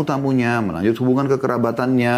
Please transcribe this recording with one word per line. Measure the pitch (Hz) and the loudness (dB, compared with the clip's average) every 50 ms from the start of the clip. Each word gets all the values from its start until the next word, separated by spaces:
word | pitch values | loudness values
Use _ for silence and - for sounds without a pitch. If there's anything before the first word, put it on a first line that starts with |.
| 147 | -2
tamunya, | 160 143 135 139 135 135 127 120 117 120 117 110 | -2 -2 -2 0 0 0 0 0 0 0 0 -2
melanjut | 95 80 80 95 113 113 117 | -4 -4 -2 0 0 0 2
hubungan | 123 127 127 135 139 135 | 2 2 2 2 2 0
kekerabatannya, | 135 127 131 127 123 117 117 117 117 135 127 127 131 123 120 120 123 | -2 0 0 -2 -2 0 0 -2 -2 -2 -2 0 2 2 2 2 0